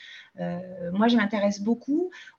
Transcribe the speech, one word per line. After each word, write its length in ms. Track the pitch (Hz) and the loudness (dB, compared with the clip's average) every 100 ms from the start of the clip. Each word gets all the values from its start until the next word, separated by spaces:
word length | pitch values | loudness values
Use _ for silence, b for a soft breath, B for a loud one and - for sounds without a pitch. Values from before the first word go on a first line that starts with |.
| B B B - | B B B -8
Euh, 500 | 175 175 185 180 175 | -6 -6 -8 -8 -4
moi, 160 | 185 226 | 2 4
je 80 | 240 | 4
m'intéresse 440 | 202 214 202 202 | 2 2 0 0
beaucoup 500 | 202 233 - 302 359 B B | 0 -2 0 0 -2 B B